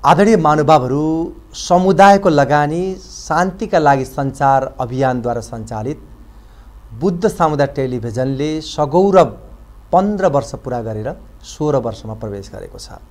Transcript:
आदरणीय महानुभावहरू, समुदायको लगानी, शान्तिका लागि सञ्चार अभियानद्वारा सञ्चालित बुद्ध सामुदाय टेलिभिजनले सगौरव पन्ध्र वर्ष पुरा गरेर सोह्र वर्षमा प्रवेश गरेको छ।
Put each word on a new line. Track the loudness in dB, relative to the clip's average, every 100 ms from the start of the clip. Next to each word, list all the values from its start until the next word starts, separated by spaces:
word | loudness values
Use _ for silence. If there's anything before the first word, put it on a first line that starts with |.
| 4
आदरणीय | 4 6 4
महानुभावहरू, | 4 2 4 4 4 -2 -2 -2 -6 -10 -20
समुदायको | -14 0 2 4 6 6 6 4
लगानी, | 2 2 2 0 -2 -6
शान्तिका | -8 -14 -18 -4 -2 -2 -4 -2 2
लागि | 4 2
सञ्चार | 0 -6 -6 0 2 2 0 -6
अभियानद्वारा | -6 -2 -2 0 -4 -6
सञ्चालित | -8 -14 -10 -8 -8 -10 -14 -20 -20 -20 -20 -20 -20 -20 -20 -4
बुद्ध | -4 -2 -4
सामुदाय | 0 -2 0 -2
टेलिभिजनले | -2 -6 -4 -6 -4 -4 -4 -4 -6
सगौरव | -8 -6 0 2 4 4 4 0 -20 -20 -20 -20 -2
पन्ध्र | 0 0 0 0
वर्ष | 0 -4 -12
पुरा | -8 -8 -6
गरेर | -8 -8 -10 -18 -20
सोह्र | -20 -6 -2 -2
वर्षमा | -2 -10 -14
प्रवेश | -10 -10 -10 -12
गरेको | -16 -16 -18
छ। | -20 -20 -20